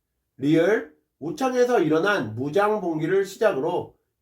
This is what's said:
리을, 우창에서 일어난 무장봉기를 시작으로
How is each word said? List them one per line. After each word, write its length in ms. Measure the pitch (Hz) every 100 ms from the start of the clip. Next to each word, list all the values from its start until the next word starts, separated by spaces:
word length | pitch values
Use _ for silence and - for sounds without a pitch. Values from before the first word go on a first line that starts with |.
| _ _ _ -
리을, 560 | 139 160 175 220 - _ _ -
우창에서 600 | 156 151 262 247 240 202
일어난 540 | 156 160 190 196 113 107
무장봉기를 880 | 143 165 208 214 180 156 160 196 190
시작으로 720 | - 220 135 160 180 - _ _ _